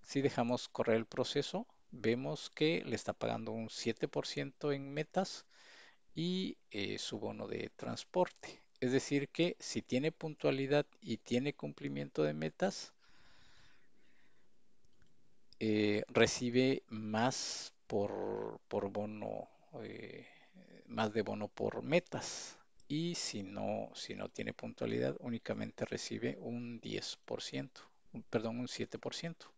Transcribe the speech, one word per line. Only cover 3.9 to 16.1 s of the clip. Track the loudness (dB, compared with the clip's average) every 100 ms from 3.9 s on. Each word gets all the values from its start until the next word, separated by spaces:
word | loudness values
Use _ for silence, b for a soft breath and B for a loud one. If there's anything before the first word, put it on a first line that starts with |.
| 0 -2
por | -2 -4
ciento | -4 -6 -4 -2
en | -2 -2
metas | -4 -2 0 0 -4 -14 B B B B B _
y, | -4 -2 0 -2 -6 _
eh, | -4 -2 -2
su | -4 -4
bono | -6 -6 -6
de | -4 -6 _
transporte. | -8 -6 -2 2 2 0 -16 -16 _ _
Es | 2
decir | 4 4 0 0
que | 2 2 2
si | -4 -4
tiene | 0 2 2
puntualidad | -2 -8 0 2 2 4 4 2 -6
y | -4 -4
tiene | 2 2 2
cumplimiento | -2 -8 -6 -6 -4 -4 2
de | 2
metas, | 2 -4 0 0 0 -10 _ b b b b b b b b b b b b b b b -20 -20 -20 -20 -20 -20 -20 -20 -20 -20 -2
eh, | 4 6 6 4
recibe | 4